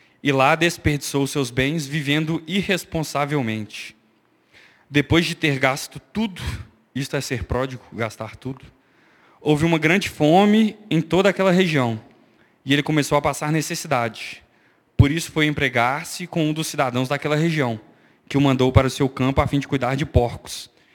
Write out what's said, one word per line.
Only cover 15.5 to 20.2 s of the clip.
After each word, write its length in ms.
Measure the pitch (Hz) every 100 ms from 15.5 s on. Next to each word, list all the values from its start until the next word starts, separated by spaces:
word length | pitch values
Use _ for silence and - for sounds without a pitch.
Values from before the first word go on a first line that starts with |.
| 147 139 123 123 143 165 - 175
com 200 | 175 156
um 60 |
dos 140 | 151 160
cidadãos 420 | 147 135 123 127
daquela 260 | 143 151 151
região, 440 | 165 156 127 113 - _ _ _ -
que 80 | 139
o 40 |
mandou 300 | 139 127 127
para 160 | 131 131
o 40 |
seu 180 | - 135
campo 320 | - 131 135
a 60 | 143
fim 120 | 143
de 80 | -
cuidar 280 | 139 123 135
de 100 | -
porcos. 640 | 123